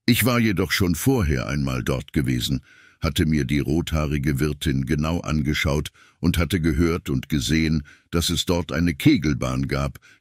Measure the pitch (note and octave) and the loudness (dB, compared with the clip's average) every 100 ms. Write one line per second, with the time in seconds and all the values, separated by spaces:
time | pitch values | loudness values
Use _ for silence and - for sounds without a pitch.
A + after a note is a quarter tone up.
0 | - A#2 A#2 A#2+ A2+ F2+ F#2 - F2+ E2 | 2 2 4 2 2 2 0 2 2 2
1 | C3 C3 D2+ C2 G#1+ C#2+ C2+ B1+ A#1+ C2 | 2 2 2 0 -2 -2 -2 -2 -2 -4
2 | - D#2+ C2 B1+ A#1 C2+ - - - _ | -2 -2 0 0 -2 -4 -6 -20 -20 _
3 | D#2+ D2+ E2 D#2 C2 C#2+ C2 D#2+ D#2+ D#2+ | -2 0 2 2 0 -2 0 -2 0 -2
4 | D2+ D2 C#2 C2+ D2+ D2 D#2+ C2+ B1+ D2+ | 0 0 0 0 -2 -2 -2 0 0 -2
5 | D#2 F2 - D#2 C#2+ D2+ - C#2+ D2 - | -2 -2 -2 -2 0 -2 -2 -2 -4 -12
6 | - _ F2 D#2+ E2 F#2+ D#2+ C#2+ E2+ E2+ | -20 _ -2 0 0 0 0 2 2 0
7 | - C2 - D2+ A#1+ D#2 D#2+ D#2+ - - | -2 -4 -2 -2 0 0 2 0 -4 -14
8 | _ E2+ E2+ E2 - F2 D#2 C#2+ F2 D#2 | _ -2 0 -2 0 -2 -2 0 0 2
9 | D3+ B2+ D2+ B1+ B1+ B1+ C2+ C#2 C#2 - | 2 4 2 -2 -2 -2 -2 -2 -4 -6
10 | - _ | -18 _